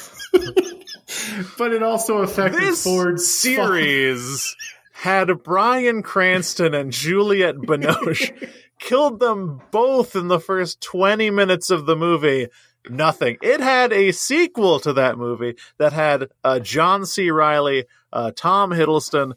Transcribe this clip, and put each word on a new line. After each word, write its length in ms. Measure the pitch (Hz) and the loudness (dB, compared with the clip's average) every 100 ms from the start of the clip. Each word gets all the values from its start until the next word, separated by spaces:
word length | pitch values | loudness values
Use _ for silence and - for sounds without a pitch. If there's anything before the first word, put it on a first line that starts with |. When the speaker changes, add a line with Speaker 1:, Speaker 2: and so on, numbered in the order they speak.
| - - - | -20 -18 0
Speaker 1:
<laughs> 400 | 370 359 - - - - - - - 220 214 185 - | 0 2 -2 -2 -10 -20 -20 -14 -12 -10 -10 -10 -6
But 140 | 240 | -2
it 120 | 226 | 0
also 340 | 226 220 - 214 | -2 -2 -2 -2
affected 440 | 196 196 190 330 | -2 0 0 0
Speaker 2:
This 220 | 196 339 | 0 0
Speaker 1:
Ford's 420 | 190 180 180 175 175 | 0 0 0 0 -2
Speaker 2:
series 1300 | - 254 254 202 180 147 139 135 127 123 135 - - - - _ | 0 0 0 0 0 2 2 0 -2 -6 -8 -8 -10 -16 -20 _
had 520 | - 180 190 180 180 | -8 0 0 2 -2
Bryan 600 | - 180 220 254 240 226 | 0 0 2 2 0 -2
Cranston 720 | 196 196 185 185 - - 170 | -2 0 2 2 -2 0 0
and 180 | 147 139 | 0 -4
Juliette 640 | 123 147 190 208 196 180 143 | -6 -2 0 2 2 2 -2
Binoche, 920 | 123 147 143 165 240 156 269 - - - _ | -2 0 2 0 0 -2 -4 -8 -18 -18 _
<laughs> 140 | _ | _
killed 400 | - 254 294 214 | 0 2 2 2
them 420 | 240 208 185 135 - | -2 0 -4 -10 -4
both 440 | 214 247 262 - 196 | 0 2 2 0 -2
in 120 | 175 | 0
the 120 | 175 | -2
first 420 | 165 190 175 - | 0 -4 -4 -8
twenty 480 | - 185 190 214 214 | -10 0 2 2 0
minutes 400 | 202 196 180 - | 2 2 0 0
of 160 | 180 143 | 0 2
the 100 | 156 | 0
movie. 520 | 170 165 147 135 120 - _ _ - | 2 2 2 2 -2 -10 _ _ -14
Nothing. 480 | 123 160 156 127 117 | 0 0 2 -2 0
It 180 | 202 294 | 0 2
had 320 | 262 262 247 | 2 2 2
a 180 | 202 196 | 4 2
sequel 680 | 170 - 294 339 - 196 151 | 0 0 2 2 2 2 2
to 120 | 151 | 2
that 240 | 131 127 120 | 2 2 0
movie 380 | 120 117 120 120 - _ | -6 -4 -6 -8 -18 _
that 140 | 151 | 0
had, 360 | 151 156 143 131 _ | 2 0 0 -2 _
uh, 160 | 131 131 | -2 -2
John 460 | 113 131 170 196 190 | -2 0 2 2 -2
C. 260 | - 180 | -2 0
Reilly, 540 | 156 151 147 143 135 120 _ _ | 2 2 2 0 -2 -4 _ _
uh, 180 | 120 117 - | -6 -6 -4
Tom 360 | 170 196 196 | 0 2 0
Hiddleston, 640 | 170 156 156 - 151 135 | 2 2 2 0 -2 -2